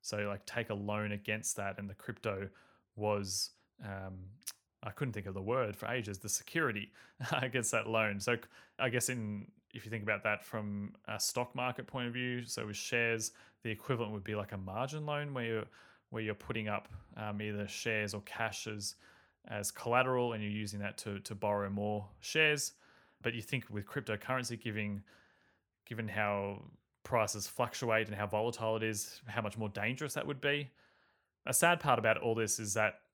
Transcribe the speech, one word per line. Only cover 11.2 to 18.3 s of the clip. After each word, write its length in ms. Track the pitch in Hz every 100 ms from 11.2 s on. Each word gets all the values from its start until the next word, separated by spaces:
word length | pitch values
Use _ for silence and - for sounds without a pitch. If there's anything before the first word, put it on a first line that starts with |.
| - - 123 131
market 320 | 123 120 127
point 180 | 131 120
of 60 |
view, 320 | 120 123 123
so 220 | 120 - 110
with 100 | 104
shares, 560 | - 120 117 113 110 - - _
the 60 | 117
equivalent 420 | 107 - 127 110
would 100 | 107
be 140 | 95 107
like 160 | 101
a 40 | 101
margin 480 | 95 98 135 151 151
loan 280 | 147 147
where 100 | 135
you're, 200 | 117 113 - - - - _
where 120 | 113
you're 140 | 110 101
putting 320 | - 113 107
up, 180 | 104 - - - -
um, 260 | 107 104
either 240 | 107 104 101
shares 480 | - - 110 104
or 60 | 104
cash 480 | -